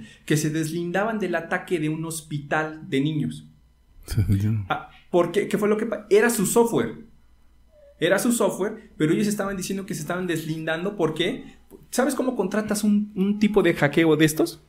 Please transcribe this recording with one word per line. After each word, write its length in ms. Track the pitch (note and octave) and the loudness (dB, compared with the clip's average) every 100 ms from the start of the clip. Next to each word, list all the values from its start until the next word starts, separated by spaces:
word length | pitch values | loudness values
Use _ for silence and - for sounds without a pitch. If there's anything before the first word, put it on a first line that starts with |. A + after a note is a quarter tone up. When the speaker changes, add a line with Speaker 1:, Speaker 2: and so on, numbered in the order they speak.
| - - | -12 -12
Speaker 1:
que 120 | - D3+ | -2 0
se 100 | D#3 | 0
deslindaban 680 | D#3 D#3 E3+ F3 F3+ G#3+ A3 | -2 -4 -4 -4 -2 -2 -2
del 160 | F#3 | -2
ataque 440 | E3+ E3 F#3 - F3+ | -4 -2 -6 -2 -2
de 80 | D#3 | -2
un 140 | D#3+ D#3+ | -4 -6
hospital 840 | D#3 - D3+ - D#3+ D#3 D#3 F#2+ | -8 -8 -8 -4 -2 -2 -8 -4
de 120 | C3 | 0
niños. 460 | D3 D#3 A#2+ - - - _ _ _ - - | 0 0 -4 -6 -16 -20 _ _ _ -18 -6
Speaker 2:
Sí, 160 | - F#2+ G2 | -2 2 2
sí. 80 | G#2+ A2 G2 | 2 -2 -2
Speaker 1:
Ah, 200 | - - - - | -6 -6 -20 -2
¿por 220 | F3+ E3+ | 0 2
qué? 160 | - - | 0 0
¿Qué 100 | G3 | 0
fue 100 | G#3 | 0
lo 80 | G#3+ | 0
que 100 | - | -2
pa-? 200 | - - | -6 2
Era 220 | G3+ A#3 | 4 4
su 160 | A3+ F#3 | 2 2
software. 640 | - A#3 C#3+ G#2+ - - - _ _ _ _ _ _ - - | 4 4 2 -2 -6 -16 -20 _ _ _ _ _ _ -20 -2
Era 200 | D#3+ F#3+ | 0 2
su 140 | B3 | 2
software, 600 | A#3 G3+ - G3 A3+ - - | 2 2 0 -4 -6 -12 -2
pero 160 | D#3 | 2
ellos 140 | G3 G#3 | 2 2
estaban 300 | G#3 G3 G3 | 0 -4 -4
diciendo 260 | F3+ G3 | -6 -6
que 100 | G3 | -6
se 60 | D3+ | -8
estaban 260 | D3+ F3 F#3 | -6 -4 -2
deslindando. 680 | D#3+ D#3 D#3+ D#3+ D#3+ F#3 G#3 | -4 -4 -6 -4 -4 -4 0
¿Por 160 | D#3+ | 0
qué? 320 | D#3 E3+ - - - - - - | 0 -2 -4 -10 -20 -20 -20 -8
¿Sabes 240 | - C#4 | -2 0
cómo 200 | - C4 | 0 -2
contratas 480 | B3 F#3+ G#3 G#3+ G#3 | 0 -2 -2 -2 0
un, 300 | G#3+ G#3 G#3 | 2 2 0
un 240 | - G3 G3+ | 0 0 2
tipo 240 | G#3 G3+ | 4 4
de 120 | E3+ | 4
hackeo 420 | E3+ - - E3 D3+ | 4 2 4 4 6
de 80 | |
estos? 380 | D#3 D#3 E4+ - | 4 4 -2 -2